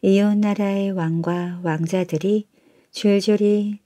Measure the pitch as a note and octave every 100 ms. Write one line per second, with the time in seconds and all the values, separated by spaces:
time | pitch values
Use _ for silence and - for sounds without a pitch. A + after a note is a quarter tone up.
0 | F#3+ G3 G#3 G#3 G#3 G3+ G3+ G3 G3 F#3
1 | E3 E3 E3 F3 F3 F3 F3 D#3 E3 F#3
2 | F3+ D#3 G3 G#3+ - _ _ _ _ -
3 | G#3 G3+ G#3 G#3 G#3 G#3 G#3 G#3